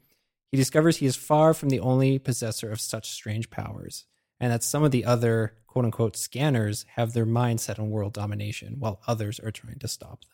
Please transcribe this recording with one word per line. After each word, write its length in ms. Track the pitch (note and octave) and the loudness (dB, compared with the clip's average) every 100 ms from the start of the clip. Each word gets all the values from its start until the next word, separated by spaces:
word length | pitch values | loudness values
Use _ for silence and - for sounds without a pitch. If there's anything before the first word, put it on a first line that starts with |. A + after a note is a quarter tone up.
| _ _ _ _ - | _ _ _ _ -2
he 60 | C3+ | 0
discovers 400 | B2+ D#3 E3 D#3+ | 4 4 4 4
he 80 | C#3 | 2
is 100 | B2 | 0
far 380 | - D3+ D#3+ | 2 6 6
from 160 | D#3+ C#3+ | 6 2
the 100 | B2+ | 0
only 400 | A#2 C3 C3+ C3+ | 2 4 4 2
possessor 500 | - A#2+ A2+ - A2 | 0 -2 -2 -4 -6
of 120 | A2+ | -6
such 300 | - A2+ - | -6 -8 -8
strange 380 | - A2 A2 A2 | -10 -6 -6 -6
powers, 540 | - G#2 G2+ F2+ - - _ _ - | -8 -10 -10 -12 -16 -18 _ _ -4
and 100 | B2 | 0
that 100 | A#2 | 0
some 220 | - D3 | 0 2
of 80 | D3+ | 2
the 140 | A#2+ A2+ | 2 2
other 480 | A#2+ A#2 A2+ G#2+ _ _ | 2 4 2 0 _ _
quote-unquote 500 | C3 A#2 - A2+ - | -2 -2 0 -2 -2
scanners 680 | - A#2 D3+ B2 G#2 G#2 - - | -8 -2 2 2 0 -2 -8 -4
have 180 | A#2 | -2
their 120 | A#2+ A2 | 0 2
mind 360 | A#2 A#2+ A2+ | 2 2 0
set 180 | - G#2+ | -4 -6
on 100 | G#2+ | -4
world 220 | G#2+ G2+ | -2 -4
domination, 640 | G#2 G#2 G#2 G#2 - G2 B2+ | -4 -6 -6 -8 -10 -10 -6
while 220 | A2+ G2+ - | -6 -6 -4
others 320 | A2+ G#2 - | -2 -4 -6
are 120 | A2 | -10
trying 280 | - A2+ - | -10 -14 -10
to 80 | G#2+ | -10
stop 380 | - - - _ | -10 -12 -20 _